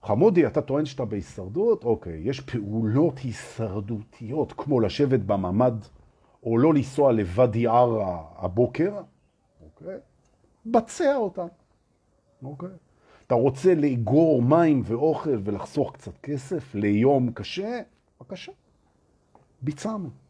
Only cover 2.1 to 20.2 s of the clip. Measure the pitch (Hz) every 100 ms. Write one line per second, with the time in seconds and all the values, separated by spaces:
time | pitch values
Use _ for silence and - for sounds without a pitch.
2.1 | 80 87 135 - 123 101 107 110 120 165
3.1 | 135 131 101 - - 110 95 101 110 107
4.1 | _ 113 151 120 - 139 135 107 - 143
5.1 | 127 98 101 92 98 127 113 - - _
6.1 | _ _ _ 117 117 151 151 131 - 143
7.1 | 113 95 90 123 113 117 117 123 113 98
8.1 | 87 73 - 90 92 123 - 170 208 -
9.1 | _ _ _ _ _ - _ 160 196 _
10.1 | _ _ _ _ _ 226 233 226 - 311
11.1 | 277 208 185 170 _ _ _ _ _ _
12.1 | _ _ _ 131 143 180 190 _ _ _
13.1 | _ _ 120 131 131 185 170 143 123 107
14.1 | 139 165 139 120 160 165 139 95 117 156
15.1 | 151 160 123 98 101 - - 135 - -
16.1 | - - 143 127 170 - 101 104 104 127
17.1 | 139 123 117 87 - 202 240 - _ _
18.1 | _ - 185 - 403 _ _ _ _ _
19.1 | _ _ _ _ _ 131 151 208 220 160
20.1 | -